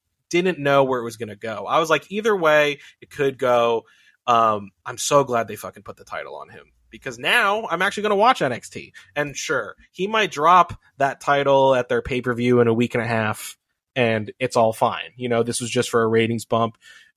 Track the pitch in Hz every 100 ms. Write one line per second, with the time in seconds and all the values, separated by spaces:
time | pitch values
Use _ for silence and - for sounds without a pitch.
0 | _ _ _ 170 185 156 143 139 135 127
1 | 117 110 110 104 110 104 98 139 165 151
2 | - 202 220 202 160 151 147 139 - _
3 | - - 139 123 127 120 117 113 - _
4 | _ _ - 117 113 107 98 _ - 123
5 | - 147 127 120 107 107 92 - 101 104
6 | - 82 69 73 69 - - _ _ 113
7 | 139 117 147 214 208 208 220 170 190 202
8 | 208 196 226 254 143 110 - - 71 -
9 | - 147 147 135 - 139 101 - _ -
10 | 190 220 190 139 156 180 170 - _ _
11 | 135 127 - 143 139 139 135 127 123 120
12 | - 127 123 117 120 123 117 113 120 123
13 | 113 113 107 101 - - _ _ _ 139
14 | 120 110 107 - 127 127 113 110 120 87
15 | 82 120 123 117 117 117 117 123 120 120
16 | 113 113 113 117 - 113 113 - - -
17 | _